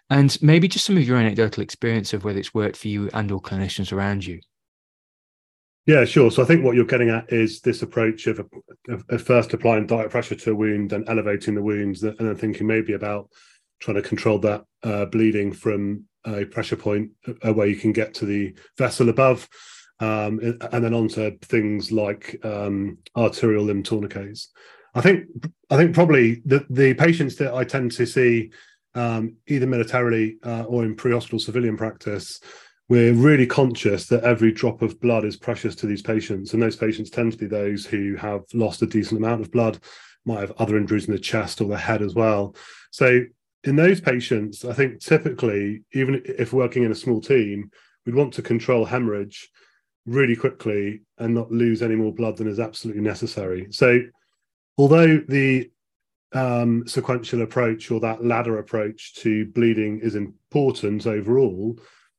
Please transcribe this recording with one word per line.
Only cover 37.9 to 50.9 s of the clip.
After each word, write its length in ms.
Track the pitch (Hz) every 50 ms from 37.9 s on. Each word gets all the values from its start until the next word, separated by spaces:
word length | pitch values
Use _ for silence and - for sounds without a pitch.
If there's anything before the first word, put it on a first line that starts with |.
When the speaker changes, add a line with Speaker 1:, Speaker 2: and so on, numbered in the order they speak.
| 113 101 98 101 98 95
Speaker 2:
have 260 | - 107 104 98 - - -
lost 300 | 117 113 107 - - 117
a 20 |
decent 320 | 110 - 107 104 - 113 110
amount 240 | 113 113 117 110
of 100 | 107 -
blood, 280 | - 120 113 110 95 85 - - - - - - _ _ _
might 160 | 117 113 101
have 120 | 101 90 - -
other 180 | 117 104 107 107
injuries 300 | 101 95 107 104 - -
in 60 | 104
the 60 | 92
chest 400 | - - - 110 101 92 - -
or 100 | 110 101
the 60 | 104
head 280 | 90 - - 113 104 104
as 100 | 98 87
well. 420 | 117 113 110 107 101 101 95 - - - - - - - _
So 300 | - - 135 127 123 123 123 - _ _ _ _ _ _ -
in 120 | 143 139
those 240 | 151 165 185 196 175
patients, 640 | - 147 123 123 123 - 123 107 104 107 - - -
I 100 | 123 113
think 260 | 131 139 131 117 -
typically, 840 | - - 160 156 - 147 123 - 127 110 101 101 101 101 107 107 - _ -
even 280 | 135 131 131 135 127 -
if 300 | - - - 120 - 123
working 300 | 131 123 120 - 127 120
in 80 | 110
a 40 | 107
small 240 | - - 127 117 110
team, 520 | - - 139 123 107 101 101 101 101 101 _ _ _ _ _ _ _
we'd 80 | 123 120
want 220 | 135 147 123 -
to 80 | - 113
control 420 | - 117 117 - - 123 117 110
hemorrhage 640 | - 123 127 123 110 104 101 101 101 - - - - _ _ _ _ _ _ _ _ _ _ _
really 320 | 117 120 139 123 120 117 113
quickly 640 | - 127 127 - - - 104 101 101 101